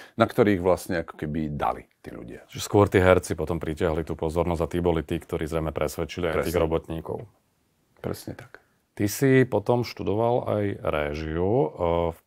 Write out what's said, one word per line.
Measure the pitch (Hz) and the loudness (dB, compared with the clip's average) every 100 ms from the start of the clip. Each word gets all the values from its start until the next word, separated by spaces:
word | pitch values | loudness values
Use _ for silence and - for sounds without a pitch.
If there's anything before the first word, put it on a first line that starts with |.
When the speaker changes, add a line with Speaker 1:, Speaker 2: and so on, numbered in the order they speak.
| - - | -10 0
Speaker 1:
na | 110 | 2
ktorých | - 104 92 | 4 4 4
vlastne | 90 87 - 87 80 | 2 0 0 -6 -6
ako | - | -8
keby | 76 78 76 71 | -6 -4 -4 -2
dali | 60 64 - _ | -4 -4 -12 _
tí | - | -16
ľudia. | 57 58 - - | -16 -14 -18 -16
Speaker 2:
Čiže | - | -12
skôr | - 101 98 | 2 4 6
tí | 98 | 6
herci | 92 90 - | 8 6 4
potom | 90 80 - | -4 -4 -4
pritiahli | 85 76 87 78 | -4 -2 0 0
tú | 80 80 | -4 -4
pozornosť | 82 82 85 82 | -2 0 0 0
a | 80 | -2
tí | 87 | 0
boli | 87 82 | 2 0
tí, | 76 85 | -2 -6
ktorí | - 82 78 | -4 -6 -4
zrejme | 82 78 | -4 -4
presvedčili | - 76 - 82 90 85 | -2 -4 -4 -8 -4 -2
aj | 80 | -2
tých | 82 | -2
Speaker 1:
Presne. | 85 80 | 0 0
Speaker 2:
robotníkov. | 82 - 82 - - - _ _ _ _ _ _ _ | 0 -4 -10 -8 -12 -12 _ _ _ _ _ _ _
Speaker 1:
Presne | - - - - | -8 -8 -10 -14
tak. | - - _ _ _ | -18 -20 _ _ _
Speaker 2:
Ty | - 104 | -4 -2
si | - 135 131 131 | 2 4 6 4
potom | 104 110 123 117 | 2 2 0 0
študoval | - 92 104 117 123 - | -4 -2 0 0 0 0
aj | 104 101 - | -2 -2 -2
réžiu. | 90 78 73 76 80 82 92 | -2 -2 -2 -4 -4 -2 2
E, | 127 151 - 87 85 85 | 2 0 0 0 2 0
v | 82 | -4